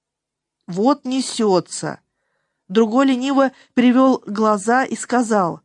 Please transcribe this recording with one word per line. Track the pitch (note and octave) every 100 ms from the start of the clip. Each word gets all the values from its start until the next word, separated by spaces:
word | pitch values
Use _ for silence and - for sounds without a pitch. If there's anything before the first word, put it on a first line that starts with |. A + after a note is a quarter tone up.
| _ _ _ _ _ _ -
«Вот | F3 A#3 C#4+ B3+
несётся». | C4 B3+ - G#3+ F#3 - - D3+ - _ _ _ _ _ _ -
Другой | F#3+ A3+ A#3+ C4+
лениво | B3 C4 C4+ C4 - _ -
перевёл | B3 B3 C4 B3 -
глаза | G#3 A3 G#3+ G#3 B3+
и | C4 A3
сказал: | - A#3+ A3 G#3+ E3+ D#3+